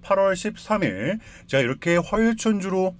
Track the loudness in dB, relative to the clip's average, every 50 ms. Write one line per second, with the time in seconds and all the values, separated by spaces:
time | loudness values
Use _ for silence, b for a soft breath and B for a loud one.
0 | -2 0 2 2 2 2 2 0 -2 -6 -6 -8 -4 -2 0 0 0 0 -2 -2
1 | -4 -4 -4 -6 B B B B B -2 0 2 2 0 -2 -2 0 0 2 2
2 | 0 0 0 2 2 2 2 2 0 0 0 0 0 -2 0 0 0 0 -2